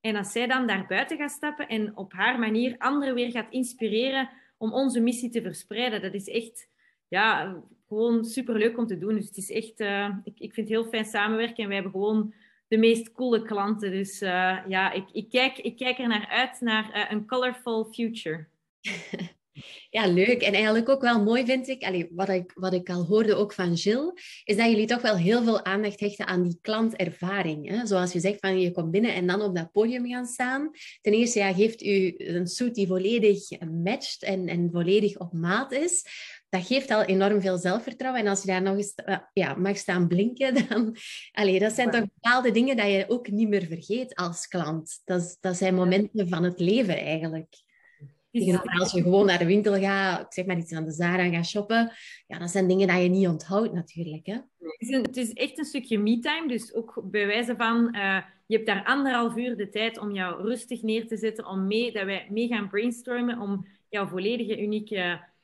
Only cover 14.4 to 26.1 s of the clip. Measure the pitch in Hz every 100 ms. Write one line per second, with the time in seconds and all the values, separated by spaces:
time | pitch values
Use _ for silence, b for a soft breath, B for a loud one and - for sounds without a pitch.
14.4 | 185 185 190 190 190 190 196 - 214 247
15.4 | 262 262 240 233 254 254 240 214 214 226
16.4 | 254 - 233 220 214 208 - 214 214 254
17.4 | 254 240 - 226 220 - 233 226 165 160
18.4 | 156 _ _ _ 196 180 - - 170 _
19.4 | _ - B B B 220 202 175 202 240
20.4 | 208 196 220 226 233 269 247 233 208 240
21.4 | 240 262 254 262 208 180 170 170 196 185
22.4 | 180 - 185 180 180 180 170 214 208 202
23.4 | 208 - 180 170 196 233 320 359 - -
24.4 | - 208 233 214 220 240 240 202 170 240
25.4 | 233 214 185 196 208 202 208